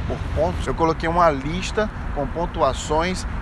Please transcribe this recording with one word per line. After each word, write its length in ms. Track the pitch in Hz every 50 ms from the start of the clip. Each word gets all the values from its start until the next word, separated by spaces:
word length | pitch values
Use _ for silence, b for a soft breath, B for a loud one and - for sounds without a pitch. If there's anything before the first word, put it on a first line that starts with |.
| - -
por 100 | 123 127 - - -
pontos, 320 | 147 156 180 175 - -
eu 80 | - 127
coloquei 360 | - 165 160 156 139 160 165
uma 200 | 170 175 175 165
lista 600 | 147 135 131 151 165 180 190 - - 220 214 214 - - - - -
com 100 | 147 139
pontuações 1000 | 123 - 165 170 170 - 170 151 135 123 - - - 151 156 165 185 185 - - - - -